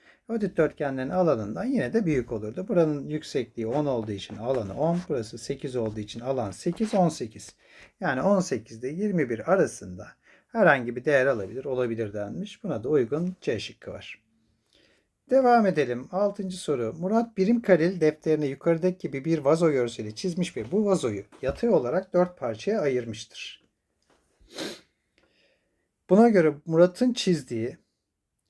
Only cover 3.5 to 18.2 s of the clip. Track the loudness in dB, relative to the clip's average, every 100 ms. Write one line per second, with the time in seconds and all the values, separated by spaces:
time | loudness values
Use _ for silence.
3.5 | -6 -4 -2 0 -2 -4 -8 -10 -8 -4
4.5 | -4 -4 -2 0 0 -2 -6 -6 -10 -10
5.5 | -8 -6 -4 -4 -6 -10 -8 -4 -4 -4
6.5 | -6 -6 -4 0 2 2 0 -8 -12 -20
7.5 | -20 _ -20 -20 -8 -4 0 2 2 0
8.5 | -4 -6 -10 -8 -4 -2 0 0 -2 0
9.5 | 2 2 -2 -14 -14 -16 -20 _ _ _
10.5 | 2 4 4 2 -4 2 4 4 0 -4
11.5 | -8 -6 -2 -2 -2 -4 -6 -6 -8 -10
12.5 | -10 -6 -6 0 2 2 0 -4 -6 -4
13.5 | -4 -6 -14 -14 -14 -14 -20 _ _ _
14.5 | _ _ _ _ _ _ _ 0 4 6
15.5 | 6 6 2 0 -2 -4 -2 -2 -2 -8
16.5 | -6 -4 -2 -2 -4 -2 0 0 0 2
17.5 | 2 4 4 4 2 2 2